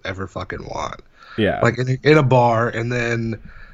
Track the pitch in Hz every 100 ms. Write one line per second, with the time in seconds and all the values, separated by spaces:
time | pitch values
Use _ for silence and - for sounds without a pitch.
0 | 92 92 92 92 92 - - 80 76 -
1 | - _ - - 98 - 120 117 127 131
2 | 143 156 131 127 120 113 120 117 117 123
3 | 117 117 113 110 - - -